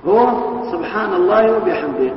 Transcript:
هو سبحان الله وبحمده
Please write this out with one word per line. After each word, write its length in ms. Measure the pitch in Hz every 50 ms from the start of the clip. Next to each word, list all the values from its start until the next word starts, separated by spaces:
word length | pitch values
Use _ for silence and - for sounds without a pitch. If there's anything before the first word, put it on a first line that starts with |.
| -
هو 220 | 160 202 233 240 233 226 - - - - - - -
سبحان 400 | 175 170 - - 208 214 202 202
الله 440 | 185 175 180 190 208 220 220 220 226
وبحمده 540 | 220 185 170 151 143 151 147 131 135 131 127 -